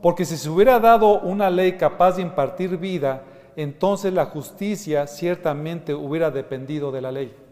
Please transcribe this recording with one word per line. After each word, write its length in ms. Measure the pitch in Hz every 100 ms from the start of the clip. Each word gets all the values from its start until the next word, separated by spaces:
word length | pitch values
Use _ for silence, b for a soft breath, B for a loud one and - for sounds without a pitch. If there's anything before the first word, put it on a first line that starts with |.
porque 220 | 170 175
si 140 | 170 160
se 120 | 147
hubiera 300 | 165 226 247
dado 400 | 226 233 214 208
una 300 | 175 202 196
ley 240 | 175 185
capaz 420 | 185 151 - 180 180
de 60 |
impartir 560 | 175 - 135 - 185 180
vida, 460 | 190 180 135 135 B B B -
entonces 560 | 147 139 190 196 196
la 140 | 180 147
justicia 800 | 151 131 - 202 208 - 147 143
ciertamente 880 | - 175 175 160 143 156 170 160
hubiera 380 | 147 147 156 160
dependido 600 | 135 - 131 135 151 143
de 100 | 131
la 100 | 131
ley. 240 | 131 131 - -